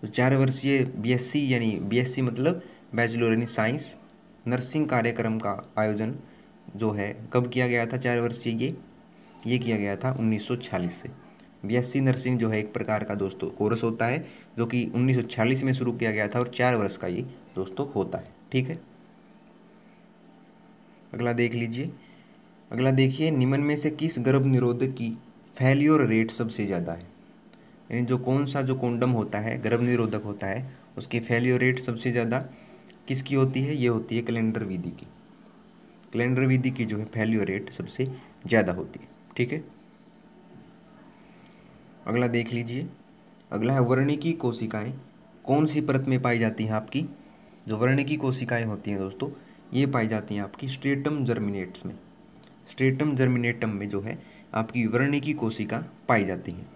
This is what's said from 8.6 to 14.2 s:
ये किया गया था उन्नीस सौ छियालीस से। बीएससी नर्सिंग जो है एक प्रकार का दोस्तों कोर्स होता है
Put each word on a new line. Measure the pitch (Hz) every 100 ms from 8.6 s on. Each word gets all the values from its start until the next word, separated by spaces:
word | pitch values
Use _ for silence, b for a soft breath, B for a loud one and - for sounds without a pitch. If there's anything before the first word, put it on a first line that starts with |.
| 127 - - - - B B B 110
ये | 123
किया | 117 110
गया | 101 98
था | 131
उन्नीस | 131 110 107 -
सौ | 123
छियालीस | - 95 87 -
से। | - - B B B - 101
बीएससी | 120 123 139
नर्सिंग | 135 127 127 123
जो | 113
है | 110
एक | 104
प्रकार | - - 107
का | 101 101
दोस्तों | 98 - 90
कोर्स | - 107 113
होता | 117 113 117
है | 143